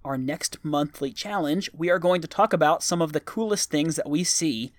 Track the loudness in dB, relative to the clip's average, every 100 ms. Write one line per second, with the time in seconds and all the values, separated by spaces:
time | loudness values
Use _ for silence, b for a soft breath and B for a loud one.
0 | -6 -4 -4 -4 -6 -6 -2 0 0 -2
1 | -6 -6 -6 -2 0 -2 -2 -2 0 2
2 | 2 2 0 2 2 4 4 4 0 0
3 | 0 -2 -4 -4 -2 0 0 0 0 -2
4 | -2 0 0 0 0 -2 -6